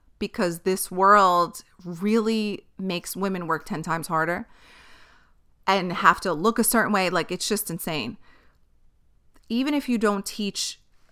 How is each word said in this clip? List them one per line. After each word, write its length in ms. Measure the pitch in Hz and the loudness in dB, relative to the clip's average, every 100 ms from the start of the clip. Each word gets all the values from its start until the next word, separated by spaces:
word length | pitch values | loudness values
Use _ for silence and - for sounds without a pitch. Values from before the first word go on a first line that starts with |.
| _ - | _ -8
because 420 | 202 - 180 170 | -6 -2 -2 0
this 300 | 190 190 - | -2 -2 -2
world 720 | 180 190 208 185 175 170 - - - | 4 8 8 8 4 2 -4 -20 -16
really 800 | 175 170 208 226 220 220 208 196 - - | -12 -4 2 2 2 0 -2 -6 -12 -10
makes 380 | 190 175 - 185 | -6 -6 -8 -6
women 300 | 196 185 165 | -4 -4 -4
work 180 | 156 | -4
ten 180 | - 160 | -4 -8
times 240 | 170 165 151 | -6 -6 -2
harder 400 | 160 160 185 233 - - - - - - - _ _ _ _ - | -2 -2 -4 -8 -18 -20 -20 -20 -20 -20 -20 _ _ _ _ 0
and 260 | 190 180 | 0 0
have 280 | 170 180 175 | 2 4 4
to 120 | 190 | 0
look 260 | 151 214 226 | 0 2 2
a 60 | |
certain 280 | 220 226 - | 2 2 2
way. 180 | 202 185 | 2 2
Like, 220 | 175 156 | 0 -2
it's 160 | 180 - | -4 -4
just 220 | 202 - | -4 -4
insane. 480 | 170 - 247 226 - - - _ _ _ _ _ _ _ _ _ _ - | -8 -6 -6 -6 -10 -18 -20 _ _ _ _ _ _ _ _ _ _ -6
Even 260 | 233 277 | -2 0
if 140 | 294 254 | -2 0
you 100 | 240 | 0
don't 260 | 214 202 | 0 0
teach 560 | - - 202 - - - _ _ - | -4 -6 -6 -6 -8 -10 _ _ -20